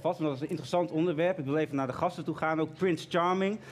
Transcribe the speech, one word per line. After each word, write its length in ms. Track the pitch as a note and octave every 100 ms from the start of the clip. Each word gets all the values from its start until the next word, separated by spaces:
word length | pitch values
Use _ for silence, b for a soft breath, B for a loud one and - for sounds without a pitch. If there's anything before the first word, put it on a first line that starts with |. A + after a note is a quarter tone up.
vast, 180 | D#3+ E3+
want 120 | D#3
dat 40 |
is 60 | C3
een 80 | D3
interessant 420 | F#3 - F3 E3+
onderwerp. 480 | D#3 F3 D3+ F3 F#3
Ik 60 |
wil 120 | C3+ D3+
even 200 | D3+ C#3+
naar 100 | B2+
de 60 |
gasten 320 | B2 F3 F3
toe 120 | D#3+ D#3
gaan. 240 | D#3+ D#3+
Ook 140 | D#3
Prince 320 | - F#3+ D#3+ -
Charming, 500 | E3+ F3 F#3 F#3+ G#3+ B